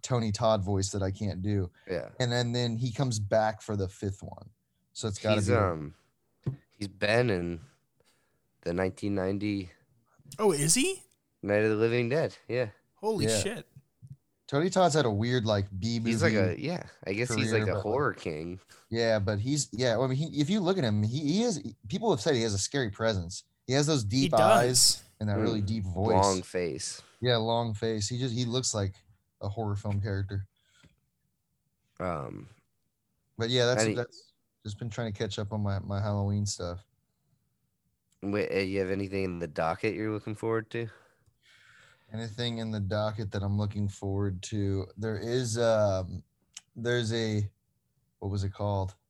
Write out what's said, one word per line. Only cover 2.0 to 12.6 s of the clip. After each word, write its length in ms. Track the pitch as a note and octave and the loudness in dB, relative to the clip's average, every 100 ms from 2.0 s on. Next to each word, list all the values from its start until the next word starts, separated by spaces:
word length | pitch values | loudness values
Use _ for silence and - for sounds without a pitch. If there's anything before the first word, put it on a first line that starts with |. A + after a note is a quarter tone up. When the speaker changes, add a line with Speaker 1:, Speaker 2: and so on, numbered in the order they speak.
| - - | -6 -4
Speaker 1:
And 120 | B2 | 0
then, 220 | B2 A#2+ | 0 0
then 240 | A#2+ A#2+ A2+ | 0 0 0
he 140 | B2 | -4
comes 280 | A#2 C3 A2 | -2 -2 -2
back 420 | G2+ A2+ A2 A2 | 2 4 2 -2
for 140 | - G#2 | -6 -4
the 120 | F#2+ | -4
fifth 340 | - G2+ F#2+ | -4 -8 -6
one. 260 | - - - _ _ _ _ | -12 -14 -20 _ _ _ _
So 140 | - A2+ | -8 -6
it's 100 | G#2 | -2
gotta 160 | G#2+ G#2+ | 2 2
Speaker 2:
He's, 120 | F#2+ | 4
Speaker 1:
be 40 | A#2+ | 4
Speaker 2:
um, 380 | G2 E2 D2 - _ _ _ _ - C3+ _ | 4 0 -8 -12 _ _ _ _ -8 -8 _
he's 160 | _ G2+ | _ -12
Ben 420 | G2 G#2 A#2 B2 | -4 2 4 4
in 300 | F#2 F2 E2+ E2 _ _ _ _ _ _ _ _ _ | 2 -2 -6 -10 _ _ _ _ _ _ _ _ _
the 120 | F2 | -4
nineteen 420 | F2 F#2+ F#2 G#2 G2 | 0 0 -2 -2 0
ninety 560 | F#2 G2+ G#2 G2+ F2+ - _ _ _ _ - - | 0 -2 -2 -4 -6 -16 _ _ _ _ -20 0
Speaker 3:
Oh, 120 | G#3 | 2
is 220 | D3 D3+ B3 | 2 2 4
he? 280 | E4+ F#4+ - _ _ _ | 2 -2 -12 _ _ _
Speaker 2:
Night 220 | G2 G#2 | 0 2
of 60 | A2 | 2
the 60 | G#2+ | 2
Living 320 | A2+ A#2+ A#2+ | 2 2 0
Dead. 260 | C#3+ B2+ - - | 0 -2 -6 -6
Yeah. 220 | A#2+ | -4